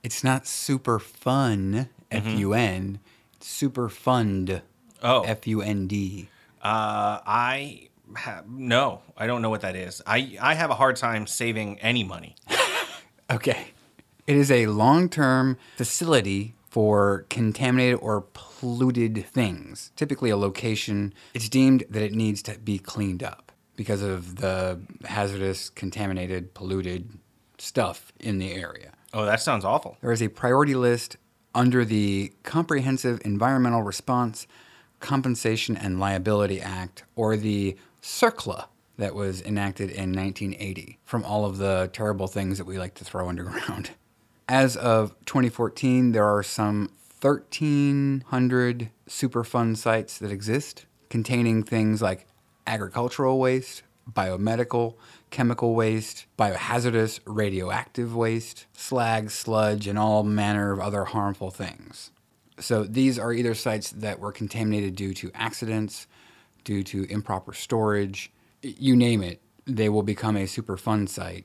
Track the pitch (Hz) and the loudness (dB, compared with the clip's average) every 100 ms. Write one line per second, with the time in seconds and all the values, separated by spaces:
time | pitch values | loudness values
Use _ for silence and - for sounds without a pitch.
0 | 120 - 131 131 - - - 135 127 113 | -6 -2 0 0 -2 -8 -2 -2 0 -2
1 | - - - 135 131 104 95 104 127 - | -2 -6 0 2 2 2 0 -2 -4 -10
2 | _ 110 107 110 98 110 113 92 95 101 | _ -4 -2 0 0 2 0 -2 -6 -8
3 | _ _ _ _ - - 143 123 120 - | _ _ _ _ -14 -4 -4 -2 -6 -2
4 | - 127 107 95 92 92 - _ _ - | 2 2 2 0 -2 -4 -8 _ _ -6
5 | 120 127 98 107 - 107 104 101 95 104 | 2 2 2 -4 -2 -2 0 -2 -2 -2
6 | 98 98 - _ _ _ 101 110 107 107 | -4 -6 -14 _ _ _ -2 0 0 0
7 | 104 104 - 110 123 135 143 101 - _ | -2 -2 0 2 2 -2 -6 -14 -20 _
8 | _ 110 - 95 95 127 127 120 139 87 | _ -12 -10 -12 -14 -10 2 4 4 -2
9 | - - 113 120 113 107 95 92 90 - | -16 -6 -2 0 0 -2 -4 -6 -10 -12
10 | - 117 131 95 127 156 165 117 131 123 | -2 0 0 -2 0 2 0 4 4 4
11 | 120 113 104 - 117 110 107 101 113 120 | 0 -2 -4 -4 -2 -2 -6 -4 0 0
12 | 95 87 82 - - - 523 - - - | -2 -8 -14 -20 -4 0 0 -2 -6 -12
13 | - _ _ 113 139 117 - _ _ _ | -20 _ _ -2 0 -2 -6 _ _ _
14 | _ _ - 143 139 127 110 104 113 156 | _ _ 2 4 6 6 6 6 6 6
15 | 180 165 135 131 131 127 - - 120 - | 4 2 4 4 4 0 -6 -6 -4 -2
16 | 165 143 98 98 107 - - - 107 104 | 2 2 4 -2 -4 -12 -6 2 4 6
17 | 101 98 - - 110 104 127 127 127 123 | 4 2 -4 -2 0 0 2 4 4 2
18 | - 107 98 - - - 127 120 131 120 | 0 -4 -4 -20 -20 -10 -6 2 2 4
19 | 113 110 90 - 110 87 - - - - | 0 0 -2 0 0 -2 -12 -16 -16 -6
20 | 147 143 127 101 101 92 117 107 - 101 | -4 0 2 2 0 -2 -4 -2 -2 -2
21 | 101 - - 123 110 131 131 131 - 107 | -4 -8 -12 -8 0 4 8 6 4 -2
22 | 107 107 110 104 - 107 110 98 - - | -2 0 0 0 -6 -10 -4 -4 -4 -4
23 | 101 90 - - - _ _ - 107 101 | -2 -2 -6 -10 -20 _ _ -12 -4 -2
24 | 101 92 87 90 95 95 92 87 92 - | -2 -4 -8 -4 -2 -2 -2 -4 -12 -16
25 | - 107 101 98 98 95 - - 98 101 | -6 -2 -2 -2 -2 -4 -8 -10 -8 -4
26 | 101 92 90 92 90 - 95 95 90 90 | -4 -4 -4 -6 -8 -12 -4 -4 -2 -6
27 | 104 107 _ _ _ _ - - 98 - | -8 -16 _ _ _ _ -6 -2 -2 -4
28 | - _ - 98 92 92 82 - - _ | -18 _ -4 -2 -4 -6 -10 -14 -20 _
29 | _ 110 107 110 - 120 95 139 - - | _ -4 0 2 2 0 2 0 -2 -8
30 | 127 113 110 - 123 131 147 131 123 120 | -2 0 0 0 4 4 4 4 2 2
31 | - - _ _ _ 120 127 123 117 107 | -2 -16 _ _ _ 2 4 4 4 2
32 | 101 98 98 _ - 160 170 147 131 135 | 2 0 -4 _ -4 -2 0 0 0 0
33 | 131 117 107 101 120 135 123 117 101 98 | 0 -2 -2 2 2 4 4 2 0 -6
34 | - 123 120 110 - - - - _ _ | -2 0 0 -4 -18 -20 -20 -20 _ _
35 | - 139 131 120 113 110 - 104 101 92 | -2 0 2 0 0 0 -2 -4 -2 0
36 | 98 98 92 104 101 95 95 92 90 - | 0 0 2 2 2 -2 -6 -8 -10 -14
37 | - - 107 107 107 101 98 92 - _ | -16 -2 0 2 0 0 -2 -4 -16 _
38 | - - 233 - - - - _ _ - | -12 2 2 2 -8 -8 -10 _ _ -6
39 | 101 95 98 92 101 104 101 92 98 95 | -6 -4 -6 -6 -4 -2 -2 -4 -8 -4
40 | 95 95 95 95 101 - 101 92 - - | -4 -2 -4 -4 -8 -6 -8 -10 -12 -20
41 | - 120 107 104 104 95 98 95 92 - | -6 -6 -2 -2 -2 -2 0 0 -2 -2
42 | 107 98 95 104 95 95 90 95 90 - | -2 -2 -4 -2 -4 -4 -6 -8 -8 -10
43 | - 92 90 87 90 - - 87 - - | -10 -6 -4 -4 -6 -8 -8 -8 -10 -14
44 | _ _ _ _ - 127 131 120 123 113 | _ _ _ _ 0 4 4 4 4 4
45 | 107 - - 139 123 - 113 - 135 127 | 2 -6 -2 2 2 2 -2 0 2 4
46 | 123 113 104 104 101 - 107 104 101 _ | 4 6 4 4 0 0 0 2 -2 _
47 | _ - 139 147 - - 156 143 143 139 | _ 0 2 2 -2 -2 2 4 4 2
48 | 139 135 131 127 127 127 123 120 117 _ | 0 -2 -2 2 4 4 2 0 -6 _
49 | - - 131 120 117 123 113 110 117 113 | -16 -4 -2 0 -2 0 2 0 2 0
50 | - - 107 101 101 123 147 - - _ | 0 -8 -8 -6 -2 -2 -2 -16 -20 _
51 | _ 120 110 123 117 113 107 113 110 107 | _ -2 0 2 4 2 2 2 2 2
52 | 107 92 - _ _ _ - 110 95 120 | 0 -2 -10 _ _ _ -6 -6 -4 -4
53 | 123 - 131 131 131 131 127 - _ _ | -4 0 2 4 4 2 -2 -16 _ _
54 | - 110 95 92 104 113 120 120 117 113 | -8 -4 -2 0 0 0 0 0 0 -4
55 | - - _ - 120 120 117 113 113 110 | -20 -20 _ 0 0 2 2 4 2 0
56 | 107 - - - 107 92 - 120 120 113 | -4 -12 -18 -2 0 0 -2 0 2 2
57 | 110 - - 107 104 95 90 104 123 - | 0 -2 -8 -2 0 -2 -4 -6 -6 -6
58 | 117 117 113 113 113 - - - - 127 | -4 0 0 0 -4 -18 -20 -16 -4 0
59 | 117 113 107 - - 110 107 104 101 101 | 2 0 -2 -8 0 2 2 0 -2 0
60 | 107 107 104 104 104 104 101 98 98 101 | 4 4 4 2 2 2 0 -2 -2 -2
61 | 95 110 101 98 95 - 92 - - - | -2 -2 -2 -4 -8 -8 -12 -12 -20 -20
62 | - _ _ _ _ - - 117 101 113 | -20 _ _ _ _ -14 0 0 0 2
63 | 131 120 117 117 120 110 127 110 95 - | 2 2 -2 0 0 0 -2 -2 -4 -8
64 | 107 98 101 - 107 113 107 104 101 92 | -8 -6 -8 -6 -6 -2 0 0 -2 -4
65 | 98 92 120 - 113 - 113 110 107 - | -6 -6 -10 -6 -6 -4 -4 -2 -4 -8
66 | - _ - - _ _ - 101 95 98 | -18 _ -20 -20 _ _ -4 -4 -4 -6
67 | 95 107 - 95 - - - 117 107 104 | -4 -6 -4 -6 -6 -14 -2 0 2 2
68 | 101 98 - _ _ _ 135 - 135 123 | 0 -6 -12 _ _ _ -16 -2 4 6
69 | 120 113 90 85 _ _ - 120 107 104 | 6 2 -2 -8 _ _ -6 0 2 2
70 | 101 101 110 104 95 - 113 92 - 107 | 0 -2 0 0 -2 -6 -8 -6 -2 0
71 | 98 - 90 87 | 0 -6 -10 -10